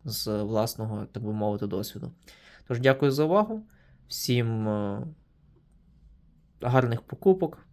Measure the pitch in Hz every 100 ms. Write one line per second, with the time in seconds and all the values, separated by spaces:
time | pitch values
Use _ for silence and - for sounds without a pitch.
0 | - 104 - 107 104 110 117 - 110 107
1 | - 107 107 107 104 104 104 95 107 101
2 | 85 - - - - - - 120 131 135
3 | 143 135 156 190 214 220 - - - -
4 | - - - 123 117 113 107 104 101 101
5 | 160 156 _ _ _ _ _ _ _ _
6 | - - _ _ _ - 123 131 123 117
7 | - - 196 185 165 - -